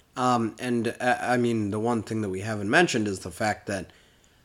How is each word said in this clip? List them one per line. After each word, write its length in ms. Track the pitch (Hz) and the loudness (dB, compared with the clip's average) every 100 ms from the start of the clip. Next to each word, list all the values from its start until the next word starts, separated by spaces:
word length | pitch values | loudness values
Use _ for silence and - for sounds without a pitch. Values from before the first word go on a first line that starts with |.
| _ - | _ 0
Um, 400 | 127 120 110 - | 2 4 0 -2
and, 360 | 123 120 113 - | -2 0 0 0
uh, 180 | 123 113 | 0 0
I 160 | 104 123 | 2 2
mean, 320 | 120 113 101 | 2 0 0
the 100 | 107 | 0
one 220 | 117 117 | 0 0
thing 200 | 104 110 | -2 -4
that 80 | 104 | -2
we 120 | 92 | -4
haven't 280 | 110 107 101 | -4 -4 2
mentioned 380 | 156 180 117 104 | 4 4 2 0
is 120 | 92 | -4
the 120 | 92 | -8
fact 360 | - 110 101 - | -4 -2 -2 -4
that, 240 | 98 78 - _ _ _ _ | -6 -8 -16 _ _ _ _